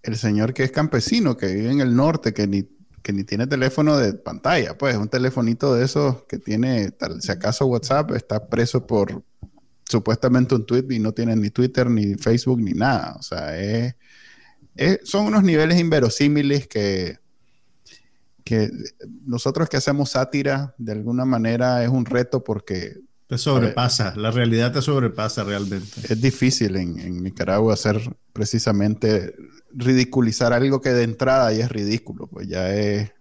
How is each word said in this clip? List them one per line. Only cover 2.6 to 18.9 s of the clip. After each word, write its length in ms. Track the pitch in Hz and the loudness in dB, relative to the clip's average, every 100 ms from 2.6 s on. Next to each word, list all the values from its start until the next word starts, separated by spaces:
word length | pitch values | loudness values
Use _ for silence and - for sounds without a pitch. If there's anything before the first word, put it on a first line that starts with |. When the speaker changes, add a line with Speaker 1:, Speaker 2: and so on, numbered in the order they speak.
| - _ - - | -4 _ -20 -14
Speaker 1:
que 120 | - | -6
ni 100 | 101 | -6
tiene 240 | 98 104 127 | -4 -4 -2
teléfono 500 | 139 131 131 151 147 | 0 0 2 2 4
de 160 | 113 | 2
pantalla, 640 | - - 120 135 170 110 - | -2 -10 -6 0 0 0 -2
pues, 180 | 139 117 | -2 -2
un 120 | 110 | -2
telefonito 640 | 127 127 127 117 117 143 | 0 0 0 -2 0 2
de 120 | 123 131 | 2 2
esos 380 | 147 147 123 | 2 0 -2
que 140 | _ - | _ -12
tiene, 540 | - 107 127 123 98 | -4 -2 0 0 -2
tal, 300 | - - - | -4 -8 -8
si 100 | - | -6
acaso 340 | 95 104 117 135 | -2 -2 0 0
WhatsApp, 460 | 123 - 139 151 | 0 0 0 0
está 360 | 123 - 107 - | -4 -4 -6 -2
preso 380 | - - - - | 0 0 0 0
por 380 | 110 98 - - _ - _ _ _ | 0 0 -4 -14 _ -20 _ _ _
supuestamente 720 | - 117 110 110 127 127 123 127 | -2 -2 0 0 2 2 4 0
un 100 | 107 | 2
tuit 240 | 123 131 | 0 0
y 80 | 120 | -2
no 120 | 107 | -2
tiene 240 | 110 117 110 | -2 0 0
ni 140 | 104 | 0
Twitter, 400 | - 127 127 123 | 0 0 2 2
ni 260 | 117 101 101 | 2 0 0
Facebook, 460 | - 117 127 123 | 2 2 2 0
ni 100 | 104 | 0
nada. 440 | 90 120 117 - - | 0 0 0 -2 -12
O 40 | |
sea, 360 | - 82 76 80 | -10 -8 -6 -6
es, 380 | 101 113 123 127 _ - - - - _ - - | -4 -2 -4 -8 _ -20 -20 -20 -20 _ -20 -2
es, 240 | 147 190 | 0 0
son 220 | - 196 208 | 0 0 2
unos 180 | 214 | 4
niveles 360 | 190 156 156 175 | 4 4 4 4
inverosímiles 880 | 170 156 120 - 143 147 139 139 139 | 4 4 2 4 2 4 2 0 -2
que, 500 | 110 101 95 87 - _ _ _ _ _ _ - - _ _ _ _ | -2 0 0 -4 -8 _ _ _ _ _ _ -20 -20 _ _ _ _
que 260 | - 113 107 - - | -2 0 0 -4 -14